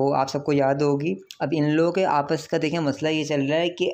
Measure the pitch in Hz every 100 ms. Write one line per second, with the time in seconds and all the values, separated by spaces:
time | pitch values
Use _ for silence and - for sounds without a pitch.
0 | 135 143 135 143 135 143 135 143 147 143
1 | 160 196 - - 139 160 147 151 170 190
2 | 190 143 143 156 - 165 151 165 147 139
3 | 156 160 147 147 139 156 175 175 180